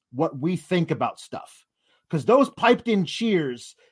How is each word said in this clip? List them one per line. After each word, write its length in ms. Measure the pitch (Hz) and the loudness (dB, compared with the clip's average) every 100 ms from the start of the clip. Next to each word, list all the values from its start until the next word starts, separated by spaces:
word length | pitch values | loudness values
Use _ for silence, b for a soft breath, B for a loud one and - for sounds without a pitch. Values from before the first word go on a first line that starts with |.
| _ | _
what 260 | 123 160 131 | -4 -4 -2
we 180 | 156 180 | -4 -4
think 340 | - 180 165 | -2 0 0
about 300 | 123 120 - | -2 -4 -6
stuff. 440 | - - - - _ _ _ _ _ | -14 -16 -16 -20 _ _ _ _ _
'Cause 180 | 160 - | -4 4
those 240 | 262 277 | 4 4
piped 380 | - 233 247 233 | 2 2 2 2
in 180 | 208 160 | 0 0
cheers 680 | - 226 185 143 120 - - _ | -2 0 0 -2 -8 -14 -20 _